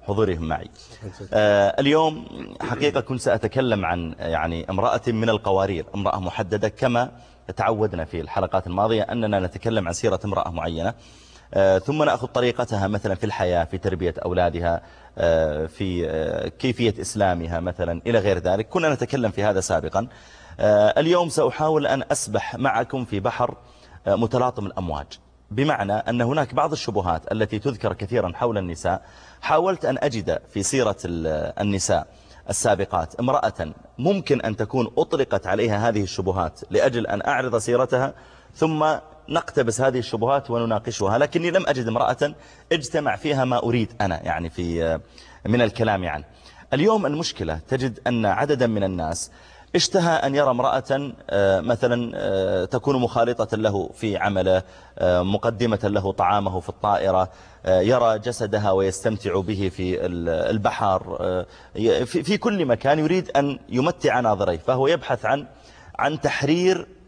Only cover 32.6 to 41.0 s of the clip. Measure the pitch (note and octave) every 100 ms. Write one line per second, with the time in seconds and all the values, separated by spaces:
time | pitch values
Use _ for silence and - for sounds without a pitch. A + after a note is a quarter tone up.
32.6 | A#2+ G2 G2 F2+ D#2+ - A#2+ C3+ A2 -
33.6 | D#2+ - - - C#3 G3 - C3+ - G#2+
34.6 | A2 C3 A#2 - C3 D#3 C3+ G2 F#2 G2+
35.6 | A2+ G#2 A#2 G#2+ F#2+ - F#2+ F#2 E2 -
36.6 | - G2+ C3+ A#2 A2 G#2 - C3+ B2+ A2+
37.6 | A2+ A#2+ B2+ B2+ C3+ - - - - -
38.6 | D#3+ D#3 D3+ D3+ - - - D#3+ - -
39.6 | A#2 A2+ C3+ B2+ A2+ A2+ A#2+ C#3 C3 A#2
40.6 | A#2 G#2+ A#2 -